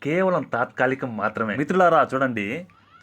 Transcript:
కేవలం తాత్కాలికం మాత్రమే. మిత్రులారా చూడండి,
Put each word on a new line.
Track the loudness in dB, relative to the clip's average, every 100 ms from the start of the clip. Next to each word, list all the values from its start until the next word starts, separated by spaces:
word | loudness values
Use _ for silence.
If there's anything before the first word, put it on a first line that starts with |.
కేవలం | -4 0 0 0
తాత్కాలికం | -2 -2 -2 0 0 0 -6 -4
మాత్రమే. | -4 -2 -4 -2
మిత్రులారా | 0 4 4 4 2
చూడండి, | 0 -2 -2 -4 -6 -10 _ _ -12